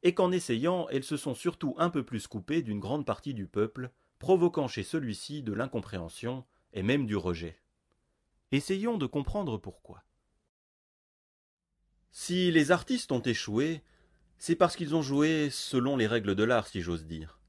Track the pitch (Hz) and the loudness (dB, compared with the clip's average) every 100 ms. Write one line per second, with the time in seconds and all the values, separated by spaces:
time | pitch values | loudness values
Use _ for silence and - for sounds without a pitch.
0 | 175 175 180 180 - 117 156 185 165 135 | 2 4 2 2 0 0 2 0 0 -4
1 | 131 147 - 127 175 170 147 127 175 165 | -2 -4 -4 -4 -4 -2 -6 0 0 0
2 | 123 110 - 107 - 156 123 104 98 147 | -4 -6 -6 -12 -2 -2 -2 -4 -2 -4
3 | 139 107 143 123 92 104 110 - 127 _ | -2 -4 -6 -8 -6 -2 -2 -2 -12 _
4 | _ _ 135 190 175 170 131 - 95 160 | _ _ 2 4 4 2 -2 -4 -4 -4
5 | 127 101 - 147 120 101 131 113 - 98 | -4 -6 -8 -8 -6 -4 -2 -4 -6 -8
6 | 82 - 117 131 - _ _ - 98 143 | -8 -8 -8 -8 -12 _ _ -4 2 2
7 | 120 104 92 85 82 - _ _ _ _ | 2 0 0 -4 -6 -14 _ _ _ _
8 | _ _ _ _ _ 135 - 190 226 226 | _ _ _ _ _ -2 0 -2 -2 -2
9 | 127 143 135 208 180 107 - - - 92 | -2 -2 -2 -4 -4 -6 -8 -16 -20 -20
10 | _ _ _ _ _ _ _ _ _ _ | _ _ _ _ _ _ _ _ _ _
11 | _ _ _ _ _ _ _ _ _ _ | _ _ _ _ _ _ _ _ _ _
12 | _ - - 180 180 160 143 180 - 254 | _ -12 -2 2 6 6 6 4 2 -4
13 | - 127 123 113 - 104 151 160 _ _ | 0 0 0 -2 0 0 0 -2 _ _
14 | _ _ _ _ - 170 175 - 160 160 | _ _ _ _ -2 4 4 2 0 0
15 | 139 139 151 160 147 - - 131 127 139 | 2 4 4 4 0 -2 0 0 2 2
16 | 107 117 101 98 110 123 101 98 85 85 | 2 2 2 2 4 4 0 -6 -4 -4
17 | 78 80 80 - | -4 -10 -10 -18